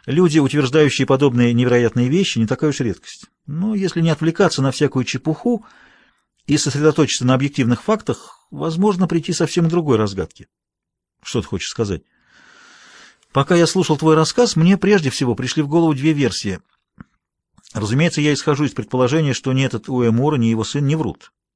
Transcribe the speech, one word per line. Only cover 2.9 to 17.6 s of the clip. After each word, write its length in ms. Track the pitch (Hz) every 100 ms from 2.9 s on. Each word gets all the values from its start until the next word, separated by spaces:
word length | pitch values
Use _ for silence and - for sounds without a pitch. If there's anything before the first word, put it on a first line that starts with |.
| 90 - - - _ -
Но 280 | 151 202
если 260 | 214 190 170
не 80 | 165
отвлекаться 540 | 151 160 160 185 -
на 80 | 135
всякую 340 | - 143 131
чепуху 600 | 120 127 - 156 240 233 - _ _ _ _ _ _ _ -
и 100 | 147
сосредоточиться 720 | - 143 151 147 143 - 127
на 80 |
объективных 480 | 131 143 143 120 123
фактах, 640 | - 214 - 117 - - _
возможно 560 | 147 156 160 208 185 180
прийти 280 | 170 156
совсем 320 | 175 165 - 165
к 40 |
другой 280 | 170 151 113
разгадке". 500 | 104 95 82 - - _ _ _ _ _ _ _
"Что 200 | - 120
ты 60 | 101
хочешь 200 | 95 -
сказать?" 340 | - 107 85 - _ _ _ _ _ - - - - - _ _
"Пока 220 | - 139
я 120 | 175 165
слушал 320 | 190 175 147
твой 160 | 156
рассказ, 420 | 156 156 - 240 160
мне 220 | 165 196
прежде 320 | 190 208 147
всего 240 | - 131
пришли 280 | 110 127 -
в 60 | 143
голову 240 | 160 165
две 220 | 139 151
версии. 460 | 147 127 - 101 90 _ _ _ - - _ _ _ _ _